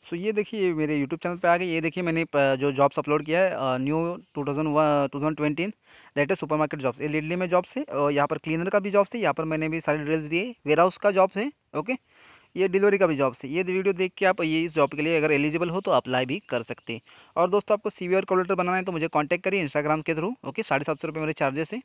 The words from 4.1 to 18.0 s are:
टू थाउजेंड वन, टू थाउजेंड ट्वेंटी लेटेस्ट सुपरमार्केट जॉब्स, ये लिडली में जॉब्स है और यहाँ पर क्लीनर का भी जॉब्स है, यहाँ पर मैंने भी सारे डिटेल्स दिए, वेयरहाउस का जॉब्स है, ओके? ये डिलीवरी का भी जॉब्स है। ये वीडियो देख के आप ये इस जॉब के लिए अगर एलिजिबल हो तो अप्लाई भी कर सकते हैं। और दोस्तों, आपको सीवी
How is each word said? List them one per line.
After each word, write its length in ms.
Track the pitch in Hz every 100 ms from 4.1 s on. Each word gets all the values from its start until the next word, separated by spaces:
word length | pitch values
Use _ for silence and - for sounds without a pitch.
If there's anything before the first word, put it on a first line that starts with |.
| 175 -
टू 100 | -
थाउजेंड 240 | 143 143 156
वन, 400 | 147 156 147 139
टू 60 | 143
थाउजेंड 180 | 151 147
ट्वेंटी 300 | 151 147 185 - _ - - -
लेटेस्ट 240 | 143 190
सुपरमार्केट 400 | 151 156 151 151
जॉब्स, 200 | 131 120
ये 80 | 151
लिडली 280 | 151 156 180
में 120 | 185
जॉब्स 280 | 180 180 254
है 60 |
और 300 | 294 131 143
यहाँ 140 | 143 143
पर 120 | 151
क्लीनर 300 | - 160 175
का 100 | 202
भी 120 | 196
जॉब्स 240 | 202 196
है, 60 | 240
यहाँ 140 | 180
पर 100 | 143
मैंने 240 | 160 156 156
भी 120 | 160
सारे 180 | 156 151
डिटेल्स 260 | 147 160
दिए, 300 | 151 165 233 233 143
वेयरहाउस 300 | 151 180 -
का 140 | 202
जॉब्स 260 | 190 190 196
है, 160 | 262 - _ 147
ओके? 160 | 196 254 _ _ - - _ -
ये 120 | 190
डिलीवरी 300 | 185 202 196
का 80 | 185
भी 100 | 143
जॉब्स 280 | 135 120
है। 60 | 131
ये 120 | 156
वीडियो 300 | 185 185 190
देख 200 | 180 185 -
के 100 | 190
आप 140 | 185
ये 220 | 165 160
इस 120 | 165
जॉब 160 | 156 139
के 120 | 143
लिए 140 | 151 165
अगर 160 | 151
एलिजिबल 380 | 143 147 160 175
हो 100 | 175
तो 100 | 196
अप्लाई 360 | 139 123 127 127
भी 160 | 165 -
कर 140 | 123
सकते 300 | 113 123 -
हैं। 80 | 113 _ - - -
और 140 | 180
दोस्तों, 260 | 202 - 208
आपको 140 | 208
सीवी 240 | -